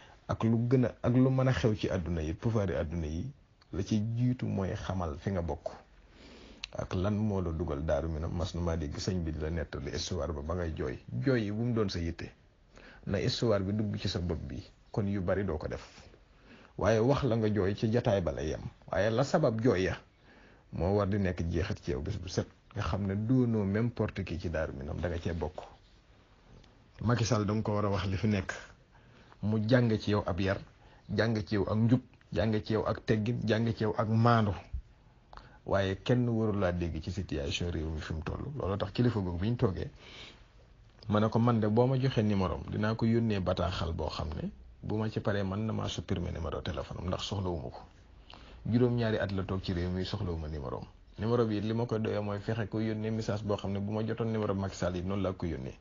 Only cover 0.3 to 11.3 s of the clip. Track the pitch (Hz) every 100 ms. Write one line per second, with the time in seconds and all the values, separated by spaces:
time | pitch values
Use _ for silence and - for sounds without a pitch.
0.3 | 101 113 113 120 131 123 - - 120 131
1.3 | 131 131 127 120 107 - 92 85 85 78
2.3 | - 117 110 98 67 80 85 78 80 127
3.3 | - - _ _ 110 107 110 107 117 123
4.3 | 123 110 101 95 107 - 95 85 71 -
5.3 | 95 85 73 - - - - - - -
6.3 | - - - - - - 92 95 104 110
7.3 | 98 85 80 85 71 78 78 80 80 82
8.3 | 92 82 85 85 82 76 76 - 92 80
9.3 | 78 76 82 71 73 67 60 - 92 71
10.3 | 76 73 90 85 78 69 62 - 117 127